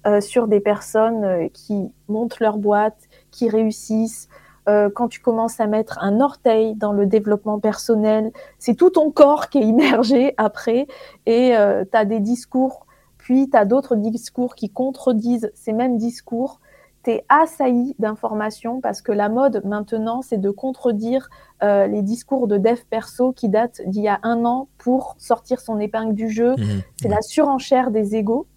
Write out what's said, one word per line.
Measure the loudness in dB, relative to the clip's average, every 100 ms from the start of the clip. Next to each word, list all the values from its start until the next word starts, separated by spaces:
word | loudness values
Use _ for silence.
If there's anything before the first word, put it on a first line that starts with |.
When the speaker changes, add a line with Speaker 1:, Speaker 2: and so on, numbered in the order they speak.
| 2
Speaker 1:
euh, | 0
sur | 2 -2 2
des | 2
personnes, | 2 -2 -2 0 0 0
euh, | -2 -2 -4
qui | -10 -8 -6 -6 _ -8
montent | -6 -6 -2
leur | -2 0
boîte, | 0 2 0 -4 _ _ _
qui | -4 0
réussissent. | 0 0 -4 -4 -2 -2 -6 -20 -20 _ _ 0
Euh, | 2 2
quand | 0 -6
tu | -2
commences | -2 0 -4 -2
à | -2
mettre | -2 -4 -6
un | -2 0
orteil | 0 0 0 2 0 -2
dans | -2
le | 0 2
développement | 2 2 -2 -2 -2
personnel, | -2 -4 0 2 2 0 -2 -8 -20 _
c'est | -2 4
tout | 4
ton | 4 2
corps | 6 6 6 0
qui | 0
est | 2
immergé | 4 4 2 2 2 2 0
après | -2 -2 -2 -2 -2 -12 -20 -8 0
et, | 2 4 4
euh, | 4 2 0
t'as | 0
des | 0 0
discours, | -2 -4 -2 -2 -2 -4 _ _ _ _
puis | 0 2 4
t'as | 4
d'autres | 4 2 2 -2
discours | -2 -6 -8 -6 -6
qui | -4 -8
contredisent | -4 -4 -2 -2 0 0 -2 -4
ces | -8 -6
mêmes | -2 0 -2
discours. | -4 -8 -10 -6 -6 -8 _ _ _ _
T'es | -4 -4 2
assailli | 2 2 0 0 0 -2 -4
d'informations | -6 -4 -6 -4 -6 -8 -10 -4
parce | -4 -4
que | -4
la | -2 0
mode | 2 0 0
maintenant, | -4 -6 -4 -4 -4 -6
c'est | -6 -4
de | -2
contredire, | -4 -8 -2 -2 -2 -2 -4 -4 -20 _ _
euh, | 2 2 2
les | 0
discours | -2 -4 -4 -2 0
de | 2
dev | 2 0 _
perso | -8 -8 -2 -2
qui | 0 0
datent | 0 0 -6 -8
d'il | -2
y | -2
a | -2
un | -2 -2
an | -2 -2 -8 _
pour | -2 -2 -2 -16
sortir | -2 -2 0 -6
son | -4 -6
épingle | -4 -4 -2
du | -2 -4
jeu. | 0 0
Speaker 2:
Mhm. | 0 -2 -4 -6 -8
Speaker 1:
C'est | -2
Speaker 2:
Ouais. | -2
Speaker 1:
la |
surenchère | -2 0 0 0 0 0 2
des | -2 -2
égos. | -2 -2 -2 -4